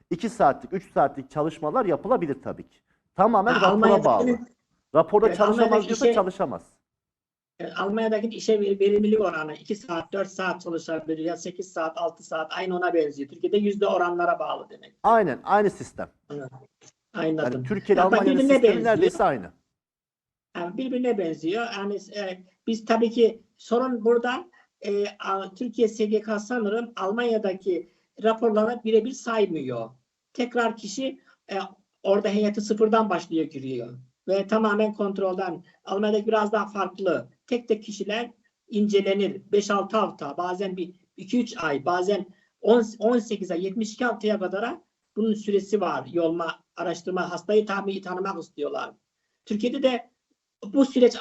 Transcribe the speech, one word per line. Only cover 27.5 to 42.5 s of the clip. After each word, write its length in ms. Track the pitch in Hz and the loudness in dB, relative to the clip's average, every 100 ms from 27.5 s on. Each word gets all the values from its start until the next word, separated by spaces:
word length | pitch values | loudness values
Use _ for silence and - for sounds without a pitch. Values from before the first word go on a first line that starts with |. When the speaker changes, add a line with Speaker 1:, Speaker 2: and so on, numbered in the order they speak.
| 185 202 175 - _ _ - | -4 -4 -4 -6 _ _ -2
Speaker 2:
raporlara 580 | 214 220 240 214 220 240 | 0 2 2 2 0 -2
birebir 280 | 220 220 226 | 2 2 2
saymıyor. 800 | 269 240 226 190 156 127 120 113 - _ _ _ | -8 -4 0 0 -2 -6 -6 -8 -14 _ _ _
Tekrar 440 | - 247 240 226 220 | -6 -4 0 -2 -4
kişi, 420 | 202 - 262 262 _ _ - | -10 -6 -8 -8 _ _ -8
e, 60 | 196 190 - _ _ | -8 -8 -16 _ _
orada 260 | 196 208 202 | 0 2 2
heyeti 320 | 208 208 214 | 0 0 -2
sıfırdan 480 | 208 214 220 226 214 | -2 2 4 4 2
başlıyor, 360 | 170 - 160 151 | -2 -2 -4 -4
giriyor. 440 | 135 131 123 120 127 - _ - | -6 -8 -8 -10 -14 -20 _ -2
Ve 200 | 196 196 | -2 0
tamamen 460 | 220 214 208 214 | 0 2 2 0
kontrolden. 720 | 208 202 196 190 185 185 165 - _ - | -2 -4 -2 -4 -2 -6 -8 -14 _ -6
Almanya'daki 420 | 190 214 214 214 | -2 0 0 2
biraz 240 | 214 214 | 2 2
daha 160 | 214 208 | 0 -2
farklı. 600 | 202 185 - 190 135 - _ - | -4 -6 -2 0 0 -4 _ -6
Tek 200 | 240 - | -4 -2
tek 160 | 214 | -4
kişiler 480 | - 202 190 220 240 _ _ _ - | -4 -10 -6 -6 -6 _ _ _ -6
incelenir. 760 | 208 208 202 196 196 190 - - | 0 4 4 2 0 0 -4 0
Beş 200 | 208 202 | 0 2
altı 260 | 202 185 220 | -2 0 -2
hafta, 400 | 180 - 147 143 | -2 -4 -10 -6
bazen 400 | 180 180 196 185 | -6 -4 -6 -6
bir 160 | 170 - _ - | -10 -12 _ -18
iki 240 | 190 247 | -4 -2
üç 160 | 220 - | -2 -4
ay, 280 | 160 139 175 | -4 -2 -2
bazen 400 | 180 180 190 - _ _ | 0 0 -2 -4 _ _